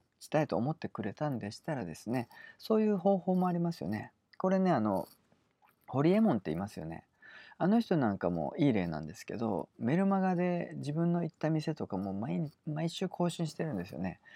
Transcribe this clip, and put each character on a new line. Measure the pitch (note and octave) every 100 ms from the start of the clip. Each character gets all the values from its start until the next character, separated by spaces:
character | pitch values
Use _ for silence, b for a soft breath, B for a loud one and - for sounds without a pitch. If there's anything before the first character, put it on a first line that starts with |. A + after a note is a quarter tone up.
| _ -
ち | -
た | D3+
い | D3+
と | E2+
思 | B2
っ | D#3+
て | F#3+
く | -
れ | G3+
た | - D3+
ん | A#2+
で | G2+
し | -
た | - G#2+
ら |
で | F2+ D2+
す | G2+
ね、 | B2+ A#2 B B B
そ | - A3
う |
い | G#3+
う | G3+
方 | F#3 G3
法 | F3 F#3
も | F3+
あ |
り | F3
ま | E3+
す | E3+
よ | E2
ね。 | G#2+ - _ _ -
こ | F#3
れ | F#3+
ね、 | F#3
あ | C#3+
の、 | G#2+ F#2+ - _ _ _ _ _ _ _ -
ホ | B2+
リ | D#3
エ | G3+
モ | A3
ン | A#2+
っ |
て | D#2+
い | D#2+
ま | G2+
す | -
よ | D#2+
ね。 | E2 - B B B B B
あ | E3+
の | A3+
人 | A#3 E3+
な | A#2
ん | G2
か | F2
も | F2 C#2+ -
い | C#3+
い |
例 | G#2+ F2
な | D2+
ん | D2+
で | -
す | -
け | G2
ど、 | A2+ F2+ - -
メ | A#2 E3
ル | G3
マ | G3
ガ | F#3+ F3
で | F3+ F3 - D3+
自 | C3+
分 | D3+ E3+
の | F3
行 | E3
っ | -
た | D#3
店 | D#3 D#3+
と | D3+ F#2
か | G2
も | G2
毎、 | G2 B2 F3 D3+ - -
毎 | D3+ E3
週 | - F#3
更 | - F3
新 | E3 D#3+
し | -
て |
る | D#3+
ん | G#2
で | -
す |
よ | -
ね。 | F#2 E2 B